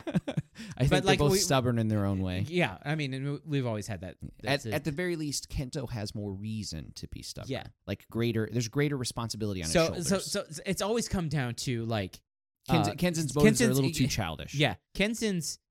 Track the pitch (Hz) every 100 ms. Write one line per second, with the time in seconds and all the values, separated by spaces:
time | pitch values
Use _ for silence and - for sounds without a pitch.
0 | - 202 - - - - 220 - 139 185
1 | 190 190 147 190 170 135 123 117 110 107
2 | 98 95 95 92 104 175 139 90 143 156
3 | 139 131 143 143 156 143 123 107 101 95
4 | 90 - - - 120 139 113 147 156 143
5 | 180 165 151 131 - - 127 151 131 120
6 | 104 110 104 95 107 110 95 80 58 -
7 | - - - - - 127 - - - 101
8 | - 113 117 110 107 120 113 143 147 143
9 | 123 - 113 104 107 92 80 175 165 -
10 | 160 196 - 202 - 147 196 185 196 233
11 | 226 196 160 151 123 117 - 117 113 110
12 | 95 - _ _ _ _ - 170 104 143
13 | 180 165 151 135 208 240 240 135 135 165
14 | 131 - 87 76 73 139 139 90 _ -
15 | 202 226 220 180 - - _